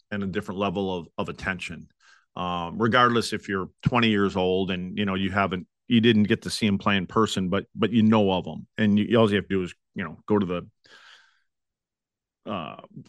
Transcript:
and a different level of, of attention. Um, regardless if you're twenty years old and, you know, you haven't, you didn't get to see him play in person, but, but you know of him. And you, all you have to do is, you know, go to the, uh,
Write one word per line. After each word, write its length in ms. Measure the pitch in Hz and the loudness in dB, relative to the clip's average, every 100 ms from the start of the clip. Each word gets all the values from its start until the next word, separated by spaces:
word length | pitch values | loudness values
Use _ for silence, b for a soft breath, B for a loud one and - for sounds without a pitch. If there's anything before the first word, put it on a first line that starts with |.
| - | -10
and 140 | 104 | -6
a 20 | 98 | -4
different 320 | 95 98 95 | -6 -6 -4
level 400 | 101 92 95 92 | -4 -2 -4 -4
of, 80 | 78 - | -8 -8
of 100 | 87 | -8
attention. 580 | 85 - 90 - 85 - _ b b b | -6 -6 -6 -8 -14 -18 _ b b b
Um, 440 | - 90 87 85 87 | -8 -4 -4 -6 -2
regardless 540 | 113 127 123 117 104 | 2 4 4 2 -2
if 120 | 104 - | -6 -4
you're 200 | 98 90 _ | -6 -6 _
twenty 260 | - 120 113 | -2 2 2
years 280 | 104 98 92 | 2 2 2
old 340 | 92 92 95 | 0 0 -2
and, 260 | 92 92 95 | -4 -6 -4
you 60 | |
know, 100 | 101 | -2
you 160 | 95 95 | -2 -2
haven't, 380 | 98 98 92 - _ - | 0 0 -2 -8 _ 0
you 140 | 120 | 4
didn't 240 | 113 107 | 6 6
get 180 | 101 113 | 4 2
to 80 | 92 | -2
see 160 | - 110 | -2 0
him 120 | 98 | 0
play 180 | - 101 | 0 0
in 100 | 87 | 0
person, 420 | 113 107 - 92 | 0 0 0 -2
but, 160 | 98 - - | -2 -4 -4
but 160 | 104 | 0
you 100 | 113 | 2
know 300 | 107 110 101 | 4 4 4
of 120 | 92 - | 0 -4
him. 200 | 78 - - | -12 -12 -2
And 220 | 107 101 | 2 2
you, 180 | 104 117 | 4 4
all 100 | 113 | 4
you 60 | 101 | 2
have 80 | |
to 100 | 87 | 0
do 80 | 98 | -4
is, 100 | 87 - _ | -4 -10 _
you 80 | - | -10
know, 160 | 82 80 - | -10 -8 0
go 120 | 107 | 0
to 80 | 90 | 0
the, 200 | 87 107 _ _ b b b b b b _ _ _ _ _ _ _ _ _ - | -4 -8 _ _ b b b b b b _ _ _ _ _ _ _ _ _ -10
uh, 260 | 101 69 - - - | -8 -8 -14 -18 -20